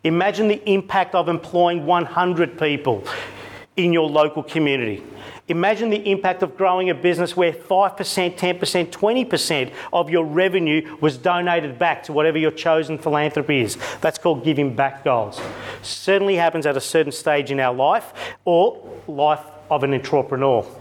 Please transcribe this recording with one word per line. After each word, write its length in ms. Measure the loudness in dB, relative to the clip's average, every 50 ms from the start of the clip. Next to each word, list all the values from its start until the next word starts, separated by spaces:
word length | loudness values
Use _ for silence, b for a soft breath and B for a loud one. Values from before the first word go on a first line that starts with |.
| 0
Imagine 440 | 0 2 2 2 0 0 0 0 0
the 140 | 0 0 0 0
impact 440 | 0 0 0 0 0 0 0 2 0
of 160 | 0 0 0
employing 560 | -2 -2 -4 -4 2 2 2 4 2 0 0
one 180 | 2 2 2 0
hundred 540 | -2 -2 0 0 0 2 0 0 -2 0 -2
people 460 | -2 0 0 0 0 0 -2 -2 B B B B B B B B B B B B B B _
in 200 | 0 2 4 4
your 160 | 4 2 2
local 320 | 4 4 4 4 2 -6
community. 600 | -8 -4 -2 0 2 2 2 0 0 -4 -4 -6 -10 -16 B B B B B B B -4
Imagine 380 | -2 0 2 2 2 0 0 -2
the 200 | -2 0 0 -2
impact 320 | -2 0 0 -2 0 0
of 140 | -4 -4 0
growing 320 | 0 2 2 2 2 2 0
a 60 | -2
business 420 | 2 2 2 2 2 -2 -2 2
where 160 | 2 2 2
five 420 | 0 -2 -4 0 2 4 4 2 0
percent, 440 | -4 -8 -4 -2 -2 -2 -2 -2 -2
ten 200 | -2 -2 0 -2
percent, 320 | -4 -2 0 -2 -2 -2
twenty 320 | -4 0 0 2 2 2
percent 480 | 0 0 -2 -2 0 0 0 -2 -2 -4 B B B B
of 160 | 0 0 0 2
your 160 | 2 0 0
revenue 720 | 2 2 2 2 2 2 0 2 2 0 0 0 -4 -6 0
was 160 | 0 0 0 0
donated 600 | 0 0 0 2 2 0 0 0 -2 -4 -4 0
back 240 | 0 0 0 -2 -6
to 100 | -2 0
whatever 240 | 2 2 2 2 2
your 120 | 0 0
chosen 460 | 0 0 0 2 2 2 2 -2 -6
philanthropy 640 | -4 -2 0 0 2 0 0 0 -2 0 2 2 2
is. 160 | 2 0 -4 B B B B B
That's 160 | -2 -2 -2
called 280 | 0 0 0 0 2 0
giving 300 | 0 0 2 0 -2 0
back 300 | 0 -2 -2 -2 -4 -2
goals. 340 | 0 0 0 0 -4 -8 -12 B B B B B B B B
Certainly 540 | -12 -12 -12 -4 0 2 2 2 4 2 2
happens 280 | 2 2 2 0 0 0
at 100 | 0 0 0
a 20 |
certain 320 | -4 0 2 2 2 2
stage 380 | -4 -4 0 0 0 0 0 -2
in 100 | -2 0
our 140 | 0 0 2
life 400 | 2 2 2 2 0 -2 -8 B B B B B B _
or 360 | 2 4 4 4 4 0 -4 -16 -16 -18 -16 -14
life 360 | -10 -2 0 2 2 2 0 -4 -18 -20 -20 -4 -2
of 140 | 0 0 2
an 80 | 0
entrepreneur. 720 | 0 -2 0 0 0 0 2 0 -2 0 2 4 4 2 0 -4 -14 -20